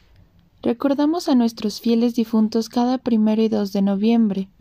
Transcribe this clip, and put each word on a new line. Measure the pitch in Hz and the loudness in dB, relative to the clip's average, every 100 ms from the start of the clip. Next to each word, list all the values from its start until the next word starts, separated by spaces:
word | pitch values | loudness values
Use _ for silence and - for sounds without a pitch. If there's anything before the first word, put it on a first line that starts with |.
| _ - _ _ _ _ | _ -20 _ _ _ _
Recordamos | 240 240 277 277 294 339 349 | -4 0 0 0 0 0 0
a | |
nuestros | 254 233 233 220 - | 2 2 -2 -6 -4
fieles | 226 233 240 | 0 2 0
difuntos | 233 220 220 220 226 226 | 0 -2 0 0 0 -4
cada | 240 240 254 | -2 -2 -2
primero | - 226 214 214 | 0 0 2 2
y | 220 | 0
dos | 214 202 | 0 -2
de | 202 | -2
noviembre, | 196 196 214 233 220 190 196 _ | 0 0 2 2 2 -2 -8 _